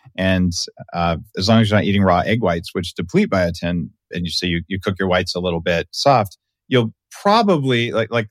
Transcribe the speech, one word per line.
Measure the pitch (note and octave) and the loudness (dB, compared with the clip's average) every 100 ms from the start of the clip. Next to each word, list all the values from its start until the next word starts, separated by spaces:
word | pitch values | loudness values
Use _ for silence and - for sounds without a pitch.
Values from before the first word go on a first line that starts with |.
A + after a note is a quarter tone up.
| - - | -16 -4
And, | F#2 F#2 F2+ F2 - - - | 0 2 0 -2 -8 -12 -12
uh, | F2 E2+ D#2+ - - | -4 -2 -2 -6 -6
as | G2 | 2
long | A2+ | 4
as | G#2+ | 4
you're | G#2+ | 2
not | |
eating | F2+ G2+ | 2 2
raw | F#2+ F2 | 4 2
egg | F#2 A#2 | 2 0
whites, | G2 E2+ - | 0 -2 -4
which | - F2 | -8 -8
deplete | - F2 F#3+ G#3+ | -8 -2 0 0
biotin, | F#2+ F2 E2+ E2+ F2 D2+ - _ | 0 0 -2 -4 -4 -6 -12 _
and | F2 | -8
you, | F2 | -6
so | - F2+ | -4 -4
you, | E2+ E2 | -4 -4
you | F#2+ | -6
cook | G#2 F#2 | -4 -4
your | F#2+ | 0
whites | F2+ F2+ | 0 -2
a | F2+ | -4
little | F2+ E2 | -4 -4
bit | F2+ E2+ D2+ | -2 -2 -4
soft, | - C#3 B2+ G#2 - _ _ _ | -2 2 2 0 -8 _ _ _
you'll | B2+ A2 - _ | 0 0 -4 _
probably, | - G3+ A3 G#3 E3 C3+ A#2+ A#2 | -4 2 4 4 2 2 0 0
like, | A2 A2 | -2 -2
like, | A#2 A2 | -2 -4